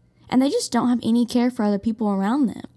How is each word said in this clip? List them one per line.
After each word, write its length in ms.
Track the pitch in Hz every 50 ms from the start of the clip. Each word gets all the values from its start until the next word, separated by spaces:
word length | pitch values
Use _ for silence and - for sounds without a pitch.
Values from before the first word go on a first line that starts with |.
| _ _ _ _ _ - -
And 80 | 247
they 80 | 262 277
just 220 | 349 494 466 -
don't 180 | - 240 - 240
have 120 | 247 233 -
any 240 | 226 226 240 240
care 240 | 220 - 247 240 254
for 140 | 247 - 214
other 160 | 208 208 196
people 280 | - 233 220 - 226 208
around 380 | 202 190 190 202 240 294 285
them. 160 | 202 - - - - -